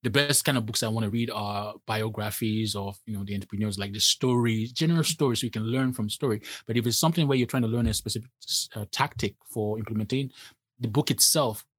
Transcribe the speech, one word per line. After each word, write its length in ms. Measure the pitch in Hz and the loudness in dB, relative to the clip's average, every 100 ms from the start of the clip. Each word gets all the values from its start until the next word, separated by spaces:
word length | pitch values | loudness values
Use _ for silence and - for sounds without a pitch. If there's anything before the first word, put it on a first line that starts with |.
The 60 | 120 | 2
best 340 | 110 143 143 | 2 4 2
kind 140 | - 131 | 2 0
of 80 | 107 | 0
books 180 | 117 | -2
I 60 | 113 | -2
wanna 200 | 113 107 | 0 0
read 220 | 117 117 | 0 -2
are 440 | - 104 101 104 - - | -4 -4 -4 -6 -10 -4
biographies 880 | 110 110 107 104 - 110 107 110 104 | -2 -2 -2 -4 -2 0 0 0 -2
of, 240 | 98 98 - | -6 -8 -8
you 100 | 104 | -8
know, 80 | |
the 120 | 98 101 | -4 -6
entrepreneurs, 440 | 98 101 107 98 | -6 -2 -2 -2
like, 140 | 98 | -6
the 80 | 104 | 0
story, 680 | - - 127 123 117 110 113 | 2 2 2 4 4 2 -2
general 320 | 127 160 170 151 | 0 2 4 2
stories, 340 | - 143 113 | 2 2 2
so 60 | 120 | -2
you 60 | |
can 120 | 110 | -2
learn 300 | 110 127 131 | -2 0 0
from 160 | 123 107 | -2 -4
story. 320 | - 139 104 - - - | -2 -2 -2 -4 -16 -2
But 80 | 113 | 0
if 100 | 120 | 2
it's 140 | 113 | 2
something 260 | 160 170 147 | 2 4 4
where 120 | 135 | 4
you're 100 | 120 | 2
trying 160 | 135 | 2
to 60 | 113 | 0
learn 180 | 113 117 | 2 2
a 60 | |
specific, 380 | 107 - 113 - _ - - - - | 0 -2 -6 -8 _ -4 -4 -4 -8
uh, 80 | 104 | -8
tactic 440 | - 135 - 101 - - | 0 0 0 -4 -4 -10
for 280 | - 107 107 | -4 -2 -4
implementing, 520 | 110 107 104 131 135 - - _ _ _ | -4 -4 0 -2 -2 -8 -20 _ _ _
the 120 | 120 | -2
book 200 | 107 - | 0 0
itself 560 | 123 - 160 131 110 - | 4 4 4 2 -2 -12